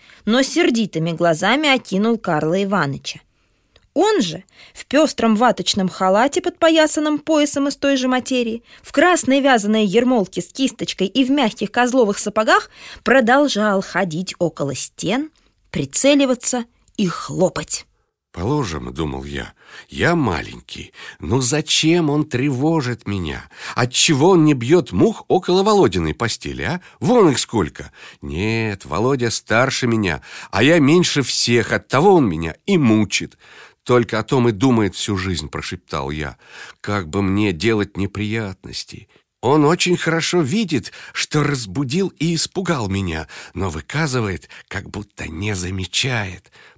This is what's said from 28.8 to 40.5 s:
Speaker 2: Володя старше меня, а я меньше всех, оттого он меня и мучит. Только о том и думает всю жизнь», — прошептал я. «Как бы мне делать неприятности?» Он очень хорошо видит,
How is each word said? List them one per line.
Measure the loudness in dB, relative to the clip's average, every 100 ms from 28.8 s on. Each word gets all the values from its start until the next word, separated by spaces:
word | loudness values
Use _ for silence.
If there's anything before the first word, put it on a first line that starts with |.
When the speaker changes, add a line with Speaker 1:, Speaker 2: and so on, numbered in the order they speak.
Speaker 2:
Володя | -6 -2 0 0 -2
старше | -4 0 2 2 0 -2
меня, | 0 0 -4 -8 -18 -8
а | 0
я | 4 4
меньше | 6 4 4 0
всех, | -2 -2 0 0 0
оттого | -2 0 2 6
он | 6 4
меня | 0 -6 -8 0
и | 2
мучит. | 4 4 2 -2 -6 -14 -20 -20 -20 _
Только | 2 2 2 -2
о |
том | 0 2 2
и |
думает | 2 2 4 2
всю | -2 -4 -4
жизнь», — | -2 -6 -6
прошептал | -10 -10 -12 _ -8 -6
я. | -6 -8 -12 _ -20 -20 -14
«Как | -6 -6 -4
бы | -2
мне | 0 0 0
делать | 0 0 0 -2 -4
неприятности?» | -6 -6 -6 -6 -8 -12 -14 -14 -14 -16 -20 _ _ _
Он | 2 4
очень | 4 2 2 0
хорошо | 0 -2 0 0
видит, | 0